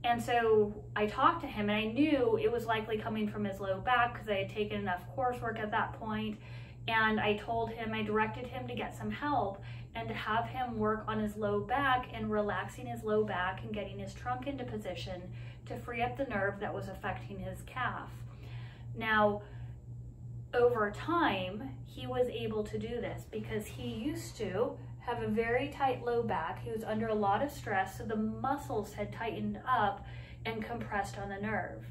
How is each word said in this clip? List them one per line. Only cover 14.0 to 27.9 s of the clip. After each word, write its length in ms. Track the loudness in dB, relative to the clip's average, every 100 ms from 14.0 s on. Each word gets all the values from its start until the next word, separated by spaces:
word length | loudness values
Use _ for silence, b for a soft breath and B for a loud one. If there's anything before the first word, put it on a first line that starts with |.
| -8
trunk 320 | -6 -4 -2 -2
into 180 | -6
position 720 | -4 -6 -6 -6 -6 -8 -8 B B B -10
to 140 | -8
free 240 | -6 0
up 140 | 0 0
the 80 | 0
nerve 340 | 2 2 0
that 140 | -4
was 140 | -4 -6
affecting 520 | -4 -4 -4 -6 -6
his 240 | -6 -8
calf. 480 | -8 -2 -2 -2 -8 -10 -12 B B B B B B
Now, 480 | -4 2 6 6 4 B B B B -12 -12 -12 -12 -10 -10 -2
over 380 | 6 6 6 2
time, 840 | 0 2 4 6 4 -2 -4 -6 -8
he 220 | -10 -8 -4
was 240 | 2 2
able 340 | 2 -2 0
to 140 | -2 -2
do 240 | -4 -4
this 240 | -4 -6 -6
because 340 | -6 -2 -4 -4
he 220 | -6 -6
used 500 | -2 -2 -2 -6 -4
to 400 | -2 2 0 0 B B
have 220 | -4 -2
a 60 | 0
very 420 | 2 4 2 2
tight 340 | 2 2 2
low 200 | 2 2
back. 400 | 2 0 -2 -4
He 80 | -4
was 120 | -4
under 260 | -2 0 2
a 40 |
lot 300 | 2 4 4
of 80 | 2
stress, 440 | -2 0 2 0